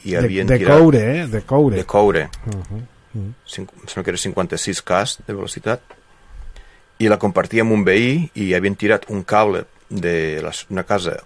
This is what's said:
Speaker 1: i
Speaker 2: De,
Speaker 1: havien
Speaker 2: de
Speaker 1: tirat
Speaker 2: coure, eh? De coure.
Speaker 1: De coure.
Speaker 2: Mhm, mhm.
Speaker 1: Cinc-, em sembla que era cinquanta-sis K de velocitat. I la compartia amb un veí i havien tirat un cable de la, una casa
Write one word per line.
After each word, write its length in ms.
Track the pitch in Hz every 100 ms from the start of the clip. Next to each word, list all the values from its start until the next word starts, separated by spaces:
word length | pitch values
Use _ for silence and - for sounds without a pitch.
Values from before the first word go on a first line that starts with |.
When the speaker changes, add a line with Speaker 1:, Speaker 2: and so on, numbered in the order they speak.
| 98
Speaker 1:
i 60 |
Speaker 2:
De, 60 | 87
Speaker 1:
havien 300 | 120 95 95
Speaker 2:
de 100 | 127
Speaker 1:
tirat 220 | 92 156
Speaker 2:
coure, 220 | 165 135 107 151
eh? 60 | 160
De 140 | 110
coure. 340 | - 135 143 95
Speaker 1:
De 80 | 92
coure. 440 | 104 104 85 73 - 113
Speaker 2:
Mhm, 360 | 101 90 101 123 _ _
mhm. 200 | 110 98 123 -
Speaker 1:
Cinc-, 280 | - 95 -
em 60 | -
sembla 160 | -
que 60 | 92
era 60 | 87
cinquanta-sis 640 | 98 92 90 85 - 92
K 220 | - 92 104 - -
de 60 |
velocitat. 480 | 101 95 - 107 120 _ - _ _ - - - - - _ _ -
I 100 | 110
la 80 | 104
compartia 420 | 107 92 87 113
amb 100 | 113
un 100 | 107
veí 480 | 95 98 120 151 156
i 200 | - 95
havien 220 | 90 98 98
tirat 300 | 104 107 -
un 140 | 101
cable 420 | 90 107 107 90 - _ -
de 500 | 104 87 85 80 76
la, 100 | 80 - -
una 120 | 92
casa 360 | 90 104 87 85